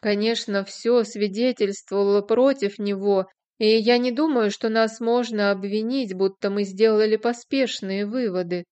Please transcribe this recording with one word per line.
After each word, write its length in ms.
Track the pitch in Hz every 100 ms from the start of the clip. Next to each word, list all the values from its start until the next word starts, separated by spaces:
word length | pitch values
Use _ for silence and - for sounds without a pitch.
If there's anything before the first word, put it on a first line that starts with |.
Конечно, 600 | 214 202 220 226 - 202
все 400 | 196 - 226 247
свидетельствовало 1160 | 220 214 208 196 247 240 202 202 - 196 202 202
против 560 | 202 226 262 277 202 202
него, 480 | 202 196 202 202 190 _ _ _
и 180 | 214 220
я 220 | 214 240
не 140 | 247
думаю, 400 | 240 320 262 214
что 180 | 202 226
нас 300 | 220 226 220
можно 500 | 233 240 233 220 202
обвинить, 640 | 196 196 208 220 269 233
будто 380 | 185 196 196 202
мы 120 | 202
сделали 520 | 196 190 220 214 214 214
поспешные 880 | 233 240 - 269 247 - 196 190 208
выводы. 600 | 240 240 185 180 180 175